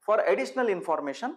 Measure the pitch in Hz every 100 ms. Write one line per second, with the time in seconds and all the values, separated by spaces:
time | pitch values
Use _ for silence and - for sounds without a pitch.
0 | - 214 - 196 262 262 240 185 165 156
1 | 143 135 254